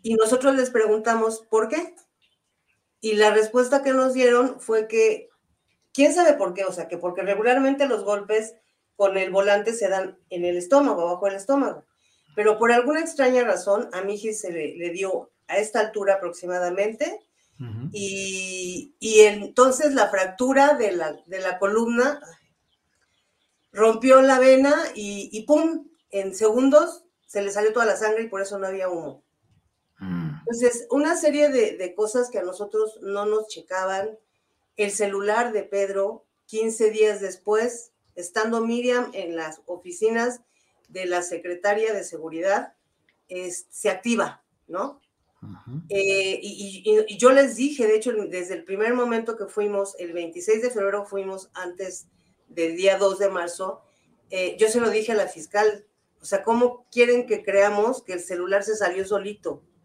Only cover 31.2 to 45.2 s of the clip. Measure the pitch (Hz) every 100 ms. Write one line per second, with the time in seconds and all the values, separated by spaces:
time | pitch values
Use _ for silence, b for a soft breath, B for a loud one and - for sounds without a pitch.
31.2 | 311 294 294 262 214 - 180 190 214 247
32.2 | 247 208 180 185 208 214 220 214 196 202
33.2 | 202 214 214 240 - 185 185 190 214 214
34.2 | _ _ _ _ _ - 202 202 202 196
35.2 | 202 220 240 208 - 196 196 196 196 226
36.2 | _ _ _ 220 226 220 220 214 214 202
37.2 | 190 180 - 214 240 240 - _ _ -
38.2 | 175 220 220 233 226 240 247 247 240 202
39.2 | 170 165 156 - - 175 180 175 220 233
40.2 | 240 240 _ _ _ _ _ 185 180 175
41.2 | 175 170 175 175 202 208 220 208 175 160
42.2 | 160 160 185 202 - _ _ _ _ _
43.2 | _ 180 180 175 - - 202 185 240 226
44.2 | - - _ _ _ 175 269 277 _ _